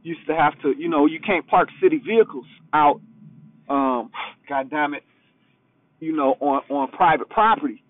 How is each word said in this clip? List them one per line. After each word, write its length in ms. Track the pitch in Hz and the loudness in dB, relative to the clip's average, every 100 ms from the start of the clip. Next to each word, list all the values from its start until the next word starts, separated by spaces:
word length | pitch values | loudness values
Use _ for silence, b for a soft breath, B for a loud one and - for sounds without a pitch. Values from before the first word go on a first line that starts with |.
used 200 | 165 160 - | -12 -14 -6
to 80 | 160 | 2
have 160 | 151 151 | 2 2
to, 120 | 147 135 | -2 -2
you 100 | 170 | -2
know, 180 | 160 147 | 2 2
you 120 | 160 147 | 2 -2
can't 180 | 185 - | -4 2
park 200 | 190 160 - | 2 2 2
city 180 | 185 156 151 | 2 2 0
vehicles 400 | 226 214 135 123 - _ | 2 2 0 -16 -20 _
out, 280 | 151 147 139 - - - - - _ _ | 2 2 2 -6 -20 -20 -20 -20 _ _
um, 440 | 139 135 123 113 - B B - | -2 -2 -2 -6 -12 B B -8
God 220 | 139 135 | -6 -4
damn 240 | 151 147 | -4 -4
it, 80 | 139 _ _ _ _ _ _ _ _ _ _ | -6 _ _ _ _ _ _ _ _ _ _
you 160 | 160 | -8
know, 220 | 156 135 131 | -2 -2 -2
on, 220 | 143 139 - | -2 -2 -4
on 180 | 139 135 | -6 -6
private 360 | - 175 156 - | 0 0 0 -2
property. 520 | - 214 208 139 113 _ | 0 0 0 -4 -10 _